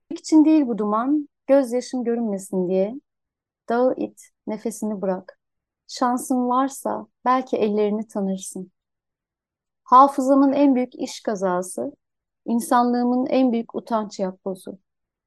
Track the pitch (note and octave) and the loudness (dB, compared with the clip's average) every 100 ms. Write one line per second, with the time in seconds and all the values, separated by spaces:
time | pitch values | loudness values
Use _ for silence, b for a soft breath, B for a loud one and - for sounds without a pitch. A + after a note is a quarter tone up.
0 | - E4+ - D#4 D4+ D#4 B3+ G#3 G#3 G#3+ | -10 -14 2 4 6 4 2 -2 -2 -2
1 | B3+ D4+ C#4+ _ - C#4 B3 B3 B3 B3+ | 0 -2 -4 _ 2 2 2 -4 -4 -6
2 | A#3 A#3 A3+ G3 F#3+ F#3+ F3+ F#3+ G3+ C4+ | -4 -2 -4 -6 -4 -4 0 0 -2 -6
3 | - _ _ _ _ _ - A#3 B3+ - | -16 _ _ _ _ _ -4 0 0 0
4 | G#3+ - - _ - G#3+ A#3 - G#3+ G#3 | -6 -12 -20 _ -10 -8 -8 -6 -8 -4
5 | F#3+ F#3 - - _ _ _ _ - - | -4 -6 -8 -20 _ _ _ _ -20 -4
6 | B3 B3 - B3+ B3 B3 C4+ C4+ A3 G#3+ | -2 -2 -2 -2 0 0 -2 -4 -8 -8
7 | G#3+ _ A#3+ C4 B3+ - G#3+ G#3 G#3 G#3+ | -12 _ 0 0 0 -2 0 0 0 -2
8 | A3 G#3+ G3 F#3+ - F#3+ F3+ _ _ _ | -6 -6 -4 -6 -8 -14 -14 _ _ _
9 | _ _ _ _ _ _ _ _ - B3 | _ _ _ _ _ _ _ _ 4 6
10 | C#4+ C#4+ C4 C#4 C#4 C4 C#4+ B3 B3 - | 8 4 2 4 4 4 4 4 -2 -6
11 | B3+ - - G3+ F#3+ F3+ F#3 - C4 - | -10 -6 -6 -2 -2 -2 -4 -8 -10 -12
12 | _ _ _ _ - A#3 - B3 B3 A#3+ | _ _ _ _ -4 -4 2 2 2 0
13 | A#3+ B3 B3+ C4 C4 A#3 A#3 - - A3+ | 0 0 0 2 2 0 -4 -10 -4 -4
14 | G#3 - F#3+ F#3 G3 F#3+ - G3+ _ _ | -4 -6 -6 -6 -10 -10 -14 -18 _ _
15 | _ _ | _ _